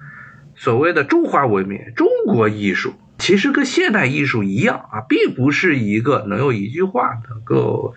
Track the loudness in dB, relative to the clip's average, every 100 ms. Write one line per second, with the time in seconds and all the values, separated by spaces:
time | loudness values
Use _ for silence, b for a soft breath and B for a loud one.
0 | B B B B B -6 0 2 2 2
1 | 2 2 2 2 2 2 0 -6 -8 0
2 | 2 2 0 2 2 2 -2 -2 -4 -10
3 | -20 -6 2 2 4 0 0 0 2 2
4 | 0 0 -2 -2 -2 0 0 -2 -8 -10
5 | -2 0 0 2 0 2 2 0 0 0
6 | 0 0 -2 -2 0 0 -4 -2 -2 0
7 | -2 -4 -12 -12 -2 0 0 -2 -6